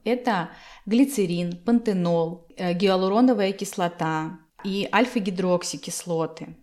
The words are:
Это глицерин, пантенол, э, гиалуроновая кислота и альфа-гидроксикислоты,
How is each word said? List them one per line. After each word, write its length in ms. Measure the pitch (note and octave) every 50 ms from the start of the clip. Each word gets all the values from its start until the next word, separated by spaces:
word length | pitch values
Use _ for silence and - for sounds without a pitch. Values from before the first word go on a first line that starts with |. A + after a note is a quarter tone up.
| -
Это 440 | A3 A#3+ B3 A#3+ B3 G#3+ F3+ E3 - - - - - - - -
глицерин, 680 | G3 G#3+ A#3+ C#4 C#4 - G#3+ G3 E3 F3 F3 F3 F3 F3
пантенол, 920 | - - A3+ A#3+ A#3 A#3 A3 G3 F#3 F3 F3 E3+ E3 E3 E3 F3 F3 - - -
э, 160 | - F#3+ F3 F3
гиалуроновая 800 | F3 G3+ G3 F#3+ F#3 F#3+ F#3+ G3 A3+ B3+ B3+ B3 G#3 G3 F#3+ G3
кислота 840 | G3 G3 - - - F3+ E3+ E3+ - E3+ D#3+ D#3 D#3 D#3 D#3+ F3+ - - _ _ - -
и 240 | G3+ F#3+ G3+ F#3 -
альфа-гидроксикислоты, 1700 | - G#3 B3+ B3 - A#3+ F#3 G#3 F3+ F#3 F#3 F#3 F3+ F3 F3 - - - - F#3 E3+ - - F3+ E3 E3 D#3+ D#3 D#3+ - - - - -